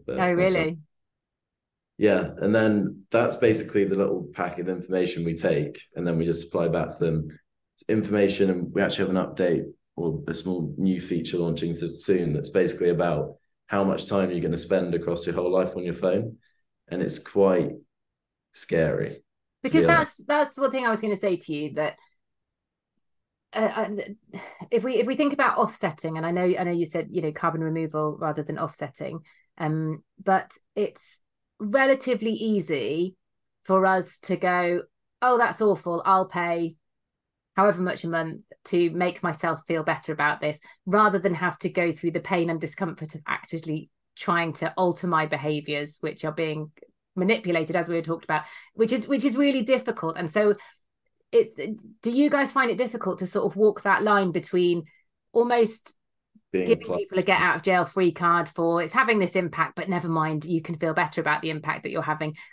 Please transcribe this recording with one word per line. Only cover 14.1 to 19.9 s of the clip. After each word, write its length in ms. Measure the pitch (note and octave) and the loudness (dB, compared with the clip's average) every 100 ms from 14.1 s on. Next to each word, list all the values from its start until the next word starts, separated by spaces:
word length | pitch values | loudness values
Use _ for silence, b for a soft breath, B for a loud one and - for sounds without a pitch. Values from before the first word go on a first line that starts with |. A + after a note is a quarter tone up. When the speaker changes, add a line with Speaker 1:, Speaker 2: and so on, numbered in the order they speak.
| G2+ F#2 | 0 0
Speaker 1:
you're 100 | F2 | 0
gonna 180 | D#2 E2 | -2 -2
spend 360 | - F#2+ F2 | 0 0 2
across 320 | E2+ F2 E2 F2+ | -2 -2 -4 -2
your 100 | E2+ | -2
whole 160 | F2+ | 0
life 240 | F#2 F2+ F2+ | 2 0 -2
on 80 | |
your 120 | F2 E2 | -6 -2
phone. 420 | - - A#2 - _ _ _ _ - | 0 0 -2 -10 _ _ _ _ -8
And 140 | F2+ | -4
it's 160 | E2 - | -4 -6
quite 540 | - G2+ G2 F2+ - - - _ _ _ _ _ _ | -2 4 4 4 0 -6 -18 _ _ _ _ _ _
scary, 580 | - - E2+ D#2 G1+ - | -12 -2 0 2 0 -4
to 140 | - _ _ _ _ | -10 _ _ _ _
Speaker 2:
Because 220 | C4 D#4 | 2 4
Speaker 1:
be 40 | |
honest. 280 | E4 | 6